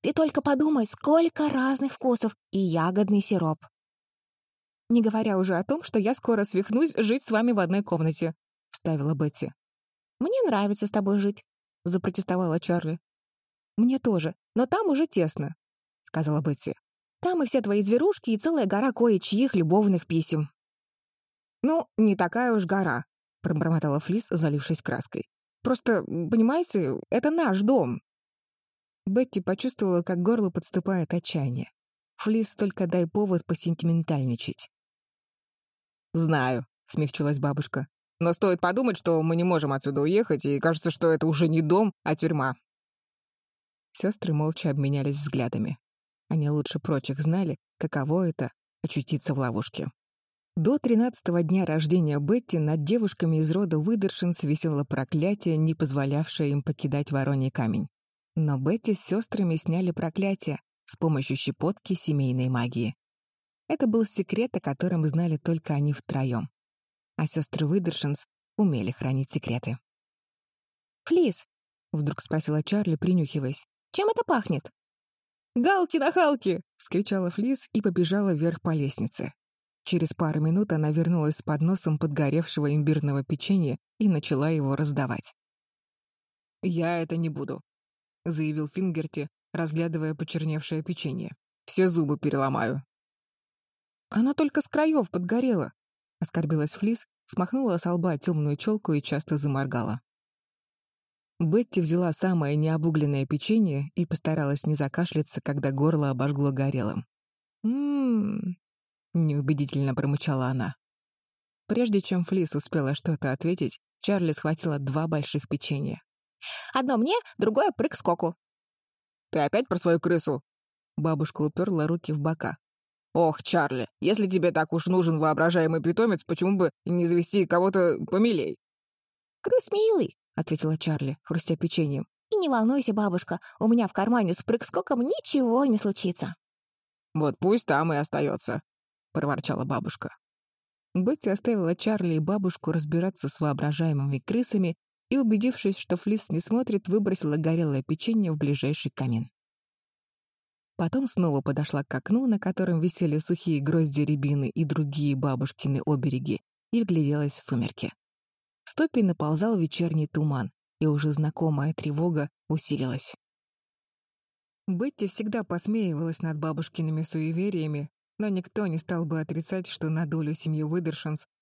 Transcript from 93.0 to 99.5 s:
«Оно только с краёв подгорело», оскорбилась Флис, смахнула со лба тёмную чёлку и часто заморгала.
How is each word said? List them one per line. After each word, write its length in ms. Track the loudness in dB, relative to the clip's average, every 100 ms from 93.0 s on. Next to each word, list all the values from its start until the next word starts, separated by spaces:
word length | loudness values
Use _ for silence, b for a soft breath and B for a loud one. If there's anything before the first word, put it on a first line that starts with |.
| _ _ _ _ _ _ _ _ _ _ _
«Оно 260 | 0 2
только 260 | 2 2 0
с 80 | -2
краёв 420 | 0 2 2 0
подгорело», 640 | -2 -2 0 2 0 -2 -8 _ _ _ _
оскорбилась 540 | -4 -2 0 0 -2
Флис, 320 | -2 -2 -2 -6 _ -8
смахнула 520 | -4 -2 0 0 0
со 140 | 0
лба 240 | 0 0 -2
тёмную 380 | -2 0 0 -2
чёлку 360 | -2 -2 0
и 100 | -2
часто 340 | 0 -4 -2 -2
заморгала. 640 | 0